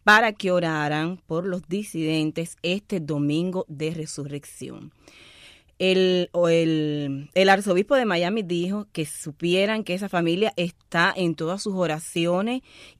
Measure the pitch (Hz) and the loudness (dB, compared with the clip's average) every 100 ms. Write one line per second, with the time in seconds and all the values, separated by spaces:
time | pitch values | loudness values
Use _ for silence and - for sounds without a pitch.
0 | - 214 233 214 190 180 170 156 147 151 | 6 6 6 0 0 2 2 -2 -2 -2
1 | 160 185 _ 160 190 175 156 190 208 165 | -2 -6 _ -6 -4 -6 -6 -6 -6 -4
2 | 156 160 156 151 165 - 175 190 - 202 | -2 0 -2 -4 -8 -6 -4 -4 -4 -6
3 | 147 151 147 151 180 180 - 143 156 165 | -4 -2 0 0 -2 -4 -6 -6 -6 -6
4 | 156 - 143 143 - - 127 123 151 _ | -10 -10 -10 -10 -14 -16 -14 -14 -18 _
5 | - - - - - - _ _ 185 185 | -20 -20 -20 -20 -20 -20 _ _ 2 4
6 | 185 180 175 175 175 165 160 156 151 147 | 4 4 2 2 4 4 4 2 0 -2
7 | 143 139 147 185 196 196 202 180 - 277 | -4 -6 -2 2 6 4 4 0 4 2
8 | 226 170 175 220 180 175 175 208 208 - | 2 0 0 -2 -2 -2 -2 -4 -6 -8
9 | 151 - - 143 170 180 202 220 214 180 | -8 -8 -12 -6 -2 2 2 -2 -4 -6
10 | 202 180 170 175 214 - 175 - _ 170 | -2 -2 0 0 0 0 -6 -6 _ 2
11 | 180 190 175 156 160 190 214 185 170 156 | 2 2 -2 -2 -4 -4 -4 -2 -2 -2
12 | - 175 170 175 220 254 - - - - | -4 -2 0 0 0 -4 -8 -20 -20 -8